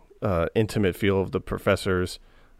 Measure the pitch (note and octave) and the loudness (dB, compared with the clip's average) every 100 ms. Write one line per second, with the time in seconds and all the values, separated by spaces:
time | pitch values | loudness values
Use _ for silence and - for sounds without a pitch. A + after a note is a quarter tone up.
0 | - - G#2+ F2 E2 - A2 A2+ G2 - | -20 -6 -2 0 0 0 0 2 0 2
1 | G2 G2 F#2+ F#2 - F#2+ - G2 G2+ F#2 | 2 2 0 -4 -4 -4 0 0 2 0
2 | F2+ - - - - - | -2 -6 -18 -20 -20 -8